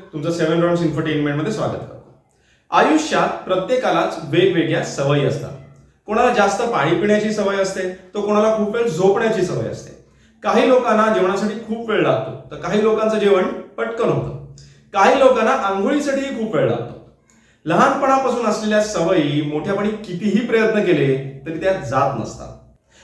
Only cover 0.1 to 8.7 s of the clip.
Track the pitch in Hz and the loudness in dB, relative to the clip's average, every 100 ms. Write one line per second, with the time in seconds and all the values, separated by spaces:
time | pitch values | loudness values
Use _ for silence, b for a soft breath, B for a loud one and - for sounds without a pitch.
0.1 | 151 165 170 160 170 170 170 156 147 156 | -8 -4 -2 0 2 2 2 0 -2 -2
1.1 | 147 147 147 - - 123 - - - - | -2 0 -2 -2 -2 -4 -6 -10 -18 -20
2.1 | _ _ _ _ _ - 180 254 311 - | _ _ _ _ _ 0 2 4 2 2
3.1 | 175 180 - 175 185 214 247 - - - | 0 0 -4 -2 -2 0 0 2 0 -2
4.1 | - 143 156 190 165 147 170 - - 139 | -4 -2 2 4 2 0 -2 -4 -2 0
5.1 | 143 131 - - - - - b b - | 2 0 -2 -8 -12 -18 -20 b b -4
6.1 | 226 247 208 196 - 220 143 165 - 208 | 2 2 4 2 2 -2 0 0 2 2
7.1 | 208 214 208 196 196 190 196 185 185 - | 2 0 0 0 0 -2 -2 -6 -8 -10
8.1 | 208 208 208 220 220 208 | -6 0 2 2 2 0